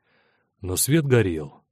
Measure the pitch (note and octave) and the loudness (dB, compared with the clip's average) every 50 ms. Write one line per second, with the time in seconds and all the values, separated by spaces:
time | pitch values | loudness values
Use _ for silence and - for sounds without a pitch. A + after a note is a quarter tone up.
0 | _ _ _ _ _ _ _ _ _ _ _ _ F#2+ F2+ F#2 F2 - C3 D3 E3 | _ _ _ _ _ _ _ _ _ _ _ _ -10 -6 -4 -4 0 0 0 0
1 | C#3+ C#3 B2 A#2 G#2+ F#2 E2 D2+ D2 C#2+ - _ _ _ | 2 2 2 2 2 2 -2 -6 -8 -12 -16 _ _ _